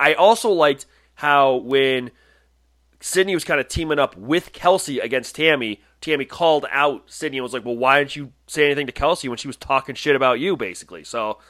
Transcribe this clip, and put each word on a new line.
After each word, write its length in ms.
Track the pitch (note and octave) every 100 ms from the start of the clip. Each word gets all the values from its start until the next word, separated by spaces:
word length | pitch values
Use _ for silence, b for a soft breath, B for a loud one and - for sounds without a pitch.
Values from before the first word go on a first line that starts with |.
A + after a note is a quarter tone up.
I 140 | C#3
also 360 | D#3 F#3+ A3+ A#3
liked 360 | F#3 D3+ C#3 - _ _
how 400 | - D3 C#3+ C3+ B2+
when 540 | A2 C3+ C3+ C3 B2 - _ _ _ _ _ _ _ _
Sydney 340 | - F3+ F#3+
was 100 | F3+
kinda 180 | - D#3
teaming 360 | C3 - D#3+ D3
up 160 | C3+ -
with 360 | G#2 E3 -
Kelsey 460 | - F3 F#3 - B2+
against 380 | A#2 B2+ A#2 -
Tammy, 440 | D#3+ D3 A2+ G#2 _ _
Tammy 240 | - D3
called 420 | C3+ - E3+ D3+ C#3
out 340 | C3+ D3 C3 -
Sydney 320 | - D#3 C3+
and 40 |
was 80 | B2
like, 120 | B2+
"Well, 120 | A2+ A#2+
why 240 | B2+ C#3
didn't 160 | C#3+ D3
you 160 | C#3 - _
say 160 | - D3
anything 200 | C#3+ C#3
to 60 |
Kelsey 360 | - C#3+ E3+ C3+
when 100 | A#2
she 80 | C#3+
was 100 | B2
talking 380 | - C#3 -
shit 220 | B2+ D3+ C#3
about 240 | C3 A#2+
you," 160 | E3 D#3+
basically. 480 | G2+ F2+ - F2
So 340 | D2+ A#2 G#2+ G#2+ b